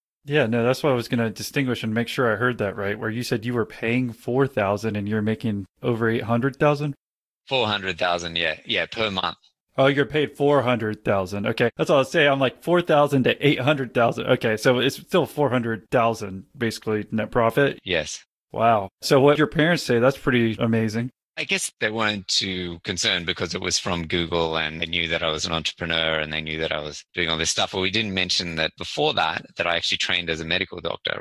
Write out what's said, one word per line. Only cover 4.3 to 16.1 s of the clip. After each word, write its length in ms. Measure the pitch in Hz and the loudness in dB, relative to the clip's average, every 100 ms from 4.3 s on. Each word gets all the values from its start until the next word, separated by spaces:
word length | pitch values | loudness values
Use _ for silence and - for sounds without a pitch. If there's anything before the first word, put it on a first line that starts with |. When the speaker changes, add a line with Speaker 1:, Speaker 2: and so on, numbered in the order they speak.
| 127 135 | 0 0
Speaker 1:
thousand 500 | - 98 104 110 104 | 2 0 0 -2 -4
and 100 | 101 | -2
you're 140 | 107 | -2
making 460 | 107 107 113 101 95 _ | 0 -2 -2 -4 -6 _
over 260 | - 113 113 | -2 0 0
eight 140 | 113 | 0
hundred 320 | 113 117 135 131 | 0 0 0 2
thousand? 400 | 147 143 147 143 _ _ _ _ - | 2 2 -2 -6 _ _ _ _ -2
Speaker 2:
Four 200 | 131 107 | 0 2
hundred 320 | 104 95 85 | 0 -2 0
thousand, 380 | 90 87 85 85 | 0 0 -2 -2
yeah. 220 | 82 78 - | 0 -2 -4
Yeah, 220 | 98 82 | -2 -2
per 240 | 117 110 | -2 -2
month. 260 | 95 90 - _ _ _ - | 0 -4 -6 _ _ _ 2
Speaker 1:
Oh, 100 | 135 | 2
you're 180 | 143 143 | 4 0
paid 300 | 151 139 - | 0 -2 0
four 260 | 143 143 | 2 4
hundred 440 | 120 120 110 107 - | 4 0 -2 -4 0
thousand. 420 | 98 92 101 110 | 0 0 -2 -4
Okay. 240 | 117 120 - | 0 0 0
That's 120 | 160 | 2
all 120 | 147 | 2
I 20 | |
say. 240 | 131 170 143 | 4 4 4
I'm 140 | 139 | 4
like, 200 | 131 - | 0 -2
"Four 200 | - 175 | 0 2
thousand 420 | 170 151 147 139 | 4 4 6 4
to 240 | 123 - 139 | 2 4 2
eight 140 | 147 | 2
hundred 320 | 127 147 120 | 2 0 0
thousand." 320 | 123 117 113 117 | 2 2 2 0
Okay. 300 | 123 117 107 | 2 2 2
So 220 | 135 123 | 2 4
it's 180 | 123 - | 2 -2
still 280 | - 185 135 | -2 0 0
four 240 | - 143 | 0 0
hundred 400 | 123 117 110 - | 0 -2 -6 -2
thousand, 520 | 127 117 | 2 2